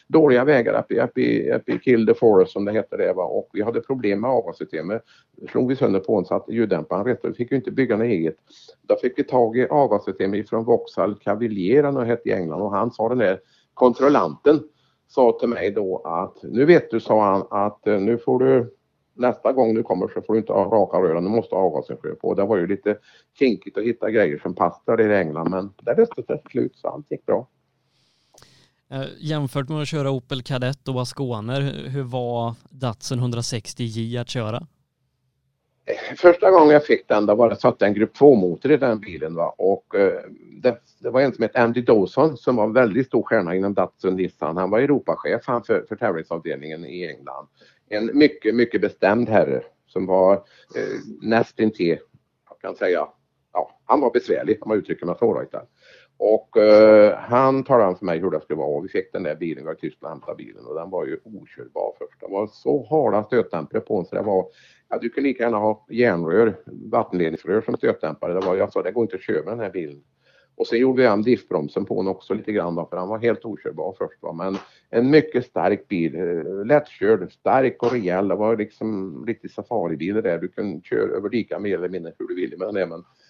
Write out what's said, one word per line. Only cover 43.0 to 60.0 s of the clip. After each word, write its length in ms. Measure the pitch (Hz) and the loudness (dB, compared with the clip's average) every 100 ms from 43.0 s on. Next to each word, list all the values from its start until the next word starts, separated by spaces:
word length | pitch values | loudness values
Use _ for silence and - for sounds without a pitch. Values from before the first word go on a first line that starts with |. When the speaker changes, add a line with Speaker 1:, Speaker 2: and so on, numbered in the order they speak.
| 127 | 0
Speaker 1:
stor 160 | 117 | -2
stjärna 320 | - 113 85 | 0 0 0
inom 200 | 92 98 | -2 -2
Datsun 420 | 98 90 _ 92 95 | -2 -4 _ -4 -2
Nissan. 400 | 87 - 76 85 | -4 -6 -6 -4
Han 140 | 92 | 0
var 80 | 107 | 0
Europachef, 640 | 139 139 - - - 113 - | 2 0 -2 -4 -4 -4 -4
han, 160 | 120 | -4
för, 220 | - 101 - | -2 -2 -2
för 80 | 104 | -4
tävlingsavdelningen 880 | 113 82 78 82 80 71 76 80 | -4 -4 -6 -8 -8 -10 -10 -14
i 220 | 76 90 85 | -14 -12 -12
England. 420 | 71 69 67 - _ _ _ _ | -14 -16 -16 -18 _ _ _ _
En 300 | 104 113 143 | -6 0 4
mycket, 360 | 151 - 107 | 4 4 -2
mycket 260 | 117 117 104 | 0 0 0
bestämd 480 | 104 - 95 110 117 | -2 0 2 2 2
herre 340 | 101 76 64 - _ _ | 2 2 -2 -6 _ _
som 200 | - 95 | -6 0
var, 280 | 92 92 | 4 4
eh, 640 | 98 - _ _ 120 - - - - | 4 -2 _ _ -8 -6 -8 -12 -10
nästintill, 760 | 110 117 - - 110 107 85 78 - _ _ _ _ | -2 0 0 -2 -2 0 -2 -2 -8 _ _ _ _
jag 120 | - | -16
kan 160 | 92 85 | -14 -4
säga, 320 | 92 85 - _ _ _ _ | -2 -2 -4 _ _ _ _
ja, 180 | 90 - _ | -6 -6 _
han 160 | - 131 | 0 2
var 100 | 127 | 2
besvärlig, 480 | 123 - 73 - 104 | 0 0 -2 -2 -4
om 80 | 107 | -2
man 100 | 107 | -4
uttrycker 280 | - 82 82 | -4 -8 -8
mig 100 | 90 | -2
så, 160 | 117 | 0
right 180 | 78 - | 0 -6
där. 120 | - - _ _ - _ - | -12 -16 _ _ -20 _ -2
Och, 400 | 104 107 - 113 | 2 2 2 4
eh, 600 | 107 107 110 107 104 - | 8 10 10 10 8 4
han 460 | 98 120 135 131 | 0 2 4 2
talade 240 | 131 127 98 | 2 4 4
om 80 | 92 | 0
för 80 | |
mig 140 | 90 82 | -4 -2
hur 120 | 92 | -2
det 100 | 78 | -4
skulle 180 | - 78 | -4 -6
vara, 100 | 73 | -4
och 160 | 73 | -4
vi 40 | 92 | -4
fick 240 | 101 - | -6 -6
den 100 | 95 | -6
där 120 | 82 | -6
bilen, 300 | 78 85 69 | -6 -8 -8
vi 20 | 78 | -10
var 80 | |
i 20 | 76 | -10
Tyskland 340 | 78 - | -10 -12